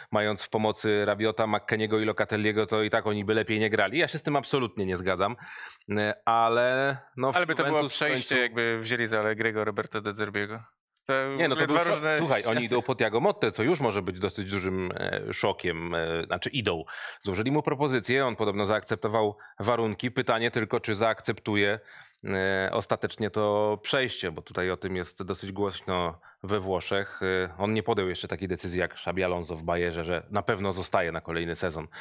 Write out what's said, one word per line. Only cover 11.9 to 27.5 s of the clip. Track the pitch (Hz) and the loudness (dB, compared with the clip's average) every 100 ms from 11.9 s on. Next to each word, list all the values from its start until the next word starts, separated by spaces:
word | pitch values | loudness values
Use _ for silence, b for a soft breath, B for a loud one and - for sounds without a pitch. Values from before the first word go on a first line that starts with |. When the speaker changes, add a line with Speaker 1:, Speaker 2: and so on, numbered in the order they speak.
| 151 156 151 | 2 2 2
Speaker 1:
Słuchaj, | 135 117 | 2 2
oni | 113 | 2
Speaker 2:
światy. | 117 117 | 0 2
Speaker 1:
idą | 123 | 0
po | 117 127 | 0 0
Thiago | 113 113 | 2 2
Motte, | 185 - 113 | 2 2 0
co | - | 2
już | 117 175 | 0 2
może | 123 101 | 2 0
być | 92 92 | -2 -2
dosyć | 95 - 95 | -4 -4 -4
dużym, | 101 92 92 92 95 | -2 -2 -2 -4 -4
e, | 50 50 - | -4 -4 -4
szokiem. | - 107 92 90 82 85 82 | -2 0 0 -2 -4 -2 -2
E, | 82 82 | -2 -2
znaczy | - 87 - | -2 -4 -2
idą. | 143 101 85 - B B B | -2 -2 -2 -4 B B B
Złożyli | 101 92 120 | -4 -2 0
mu | 147 | 0
propozycję, | 147 135 147 127 110 131 131 | 0 0 0 0 2 2 2
on | 107 | 0
podobno | 104 101 101 | 0 0 2
zaakceptował | 107 - 110 110 110 107 104 B - | 0 -2 -4 0 2 2 0 B -4
warunki. | 101 117 113 101 127 | 0 2 0 -2 -4
Pytanie | 123 123 113 117 | 0 2 2 2
tylko, | 120 104 120 | 0 0 0
czy | - 101 | 0 2
zaakceptuje, | 110 110 - 104 - 104 101 107 B B B _ | 2 2 -2 -4 0 4 4 2 B B B _
e, | 101 95 95 95 95 | -4 0 2 2 0
ostatecznie | 95 - 113 104 - 107 | 0 0 0 -2 -2 -2
to | 107 104 104 107 104 | 0 2 4 2 0
przejście, | - 139 127 - 90 | 0 0 0 -2 -6
bo | 76 | -6
tutaj | - - 92 | -8 -2 -2
o | 90 | -2
tym | 95 92 | -4 -4
jest | 87 - | -6 -8
dosyć | 95 95 98 | -6 -6 -6
głośno | 98 101 90 - 92 85 82 B - | -2 -4 -4 -2 0 -2 -4 B -12
we | 92 104 | -4 -2
Włoszech. | 95 92 - 98 101 - | 0 -2 0 -2 -2 -4
E, | 95 92 90 | 0 0 -2